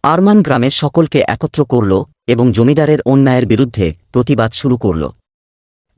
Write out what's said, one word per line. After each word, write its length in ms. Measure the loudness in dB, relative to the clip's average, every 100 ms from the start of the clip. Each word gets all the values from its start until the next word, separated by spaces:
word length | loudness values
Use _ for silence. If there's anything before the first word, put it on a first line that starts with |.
আরমান 400 | 0 2 4 2
গ্রামের 280 | 2 0 0
সকলকে 480 | -2 -2 0 0 0
একত্র 460 | -2 -4 -6 -4
করল 400 | -2 0 0 0 -2 _ -4
এবং 260 | 0 0
জমিদারের 480 | 2 0 2 2 0
অন্যায়ের 460 | 2 2 2 0 0
বিরুদ্ধে 480 | 0 0 -2 -4 -4 _
প্রতিবাদ 400 | -4 -2 0 -2
শুরু 240 | -2 -2 -2
করল। 340 | -2 -2 -6 -10 _ _ _ _ _ _ _